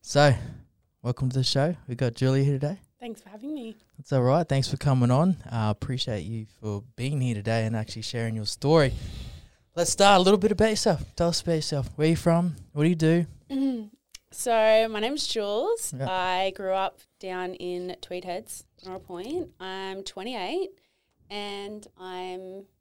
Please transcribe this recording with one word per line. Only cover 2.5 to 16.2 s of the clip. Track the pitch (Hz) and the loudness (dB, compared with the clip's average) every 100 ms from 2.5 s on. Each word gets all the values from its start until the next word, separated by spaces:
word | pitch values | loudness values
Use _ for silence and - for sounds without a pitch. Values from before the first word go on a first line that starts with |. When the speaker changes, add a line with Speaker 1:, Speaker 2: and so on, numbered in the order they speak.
Speaker 1:
today. | 135 147 196 _ _ | 0 -4 -6 _ _
Speaker 2:
Thanks | 240 214 | -14 -14
for | 190 | -16
having | 208 269 | -14 -10
me. | 302 226 208 _ - | -10 -10 -16 _ -20
Speaker 1:
It's | - | -2
all | 135 | 2
right. | 123 151 170 | 4 4 2
Thanks | 135 131 | 0 0
for | 135 | -2
coming | 143 131 123 | 2 4 4
on. | 127 180 175 - | 4 4 0 -4
Uh, | 117 107 | -2 -2
appreciate | 104 - 127 - 104 | -2 -4 -4 -4 -4
you | 85 113 107 _ | -6 -8 -10 _
for | 110 101 113 - | -6 -6 -8 -6
being | 131 147 | -4 0
here | 127 107 | 0 -2
today | 104 113 110 | 0 0 0
and | 110 | -2
actually | 107 113 | -4 -8
sharing | 107 120 117 110 | -8 -4 -4 -4
your | 104 | -6
story. | - 139 160 135 - - - - - - _ _ - | -4 4 4 4 0 -8 -12 -14 -16 -20 _ _ -2
Let's | 165 | -2
start | - 202 196 | 6 8 8
a | |
little | 185 202 | 8 6
bit | 208 | 4
about | 202 220 | 4 2
yourself. | 214 - 160 - - | 4 0 0 -4 0
Tell | 170 | 0
us | 165 | 0
about | - | 0
yourself. | 160 151 147 127 - | -2 0 -4 -4 0
Where | 156 | 2
you | 165 | 4
from? | 175 165 175 147 - | 4 4 2 -4 -10
What | 143 156 | 0 2
do | |
you | 170 | 4
do? | 156 170 165 - _ | 4 4 0 -8 _
Speaker 2:
<clears throat> | 269 269 240 214 _ _ - _ | -2 -2 -2 -10 _ _ -20 _
So, | - 247 226 220 220 226 | -8 0 4 6 6 4
my | 214 | 0
name's | 220 294 - | -2 -2 -4
Jules. | 226 202 214 359 466 - 127 | -4 -2 -2 0 -2 -4 -6
Speaker 1:
Yeah. | 135 | -4
Speaker 2:
I | 185 | -2